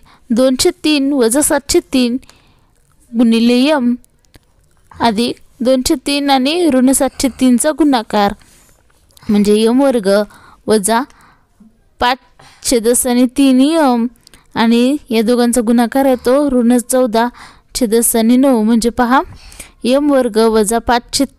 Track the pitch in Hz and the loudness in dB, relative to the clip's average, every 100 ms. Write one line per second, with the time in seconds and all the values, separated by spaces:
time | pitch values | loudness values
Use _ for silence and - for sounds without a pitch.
0 | _ _ - 226 262 262 359 - 302 294 | _ _ -6 0 0 0 -2 -2 -2 -2
1 | 269 285 226 262 294 294 - 349 - 262 | -2 0 0 0 -2 -2 -2 -4 -2 -2
2 | 247 254 - _ _ _ _ _ _ _ | -2 -4 -10 _ _ _ _ _ _ _
3 | _ 233 233 226 233 247 269 302 240 247 | _ 0 2 2 2 2 2 0 -2 -4
4 | _ _ _ - _ _ _ _ _ - | _ _ _ -20 _ _ _ _ _ -6
5 | 240 208 240 - _ - 240 262 254 302 | -4 -2 -6 -8 _ -6 -2 0 0 -4
6 | - 285 285 269 254 339 339 262 254 262 | -2 -4 0 0 0 0 0 2 2 2
7 | 262 - 262 - 254 240 302 294 302 254 | -2 -2 -6 0 0 2 0 0 0 0
8 | 214 214 202 208 _ _ _ _ _ _ | -2 -2 -2 -4 _ _ _ _ _ _
9 | _ _ - 208 202 208 226 247 277 247 | _ _ -2 0 2 2 2 2 2 0
10 | 190 202 208 - - _ - 214 196 226 | 0 -2 -2 -10 -20 _ -2 -2 0 -4
11 | 294 _ _ _ _ _ - _ _ - | -4 _ _ _ _ _ -20 _ _ -6
12 | 247 262 _ _ - _ - 240 220 247 | -4 -4 _ _ -20 _ -2 -2 0 -2
13 | 254 240 247 - 277 254 277 330 285 240 | 0 0 0 2 2 4 2 2 0 0
14 | 233 _ _ _ _ - 226 233 247 294 | -4 _ _ _ _ -2 0 2 0 -2
15 | - 226 220 240 240 240 220 240 233 269 | -4 -2 0 0 0 0 0 0 0 0
16 | 277 254 233 269 294 247 233 247 233 254 | 0 0 0 0 0 0 2 0 0 -2
17 | 254 220 240 - - - _ - 240 233 | 0 0 -4 -6 -20 -20 _ -6 -2 0
18 | 233 226 226 247 277 240 214 233 233 226 | 0 0 2 2 2 2 0 0 -2 -2
19 | 233 269 359 - - - - _ 226 269 | 0 0 -2 -14 -20 -20 -20 _ -2 0
20 | 294 269 240 214 226 220 208 233 233 247 | 0 0 0 0 0 0 0 -2 -2 -4
21 | - - 269 | -2 -6 -6